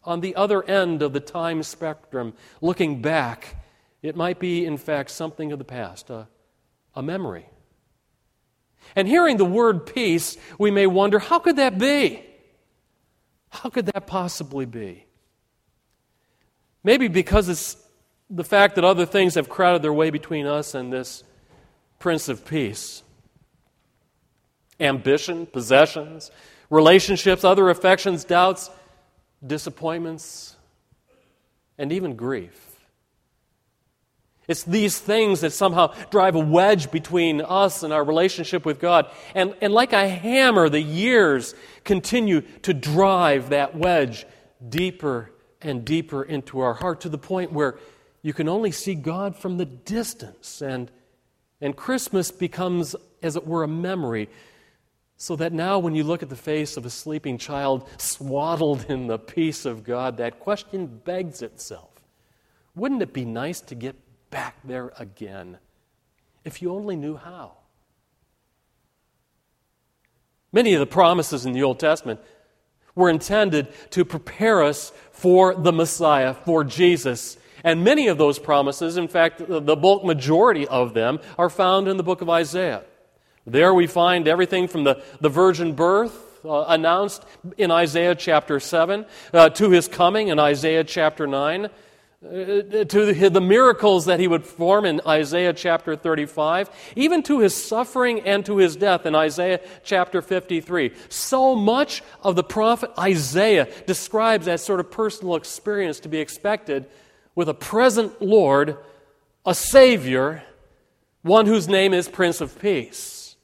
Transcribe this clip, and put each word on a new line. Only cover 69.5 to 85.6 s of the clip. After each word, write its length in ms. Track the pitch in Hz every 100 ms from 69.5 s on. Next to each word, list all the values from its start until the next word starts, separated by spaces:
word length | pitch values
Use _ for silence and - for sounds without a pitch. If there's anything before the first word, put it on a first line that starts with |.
| _ _ _ _ _ _ _ _ _ _
Many 200 | 202 233
of 80 | 165
the 60 | 139
promises 580 | 185 170 175 - 139
in 80 | 127
the 120 | 127
Old 140 | 135 123
Testament 420 | 156 160 127 107 - _ _ _ _ _ _
were 160 | - 180
intended 580 | 160 - 208 196 151 135 - -
to 160 | 180 175
prepare 560 | 156 - - 220 202
us 280 | 147 147 - - _
for 440 | - 180 185 185
the 180 | 185 165
Messiah, 600 | 165 165 - 160 143 131
for 320 | 127 - 160
Jesus. 720 | 143 131 180 170 131 120 - - _ -
And 220 | 165 165
many 240 | 190 302 247
of 80 | 151
those 220 | 147 143
promises, 580 | - 143 139 139 165 175
in 100 | 165
fact, 400 | 175 165 - 170
the, 140 | 165
the 160 | 147 151
bulk 260 | 180 196
majority 640 | 190 151 131 160 233 170 143
of 280 | 127 120
them, 260 | 113 113 156 - -
are 140 | 175
found 380 | - 185 190 196
in 100 | 196
the 40 |
book 200 | 175 180
of 80 | 170
Isaiah. 540 | 170 156 175 180 104 - _ _ _ _ _ -
There 260 | 127 175
we 120 | 180 165
find 420 | 175 175 180 156
everything 400 | 175 180 185 180
from 160 | 170
the, 180 | 139 135 - -
the 100 | 151
virgin 420 | 143 190 165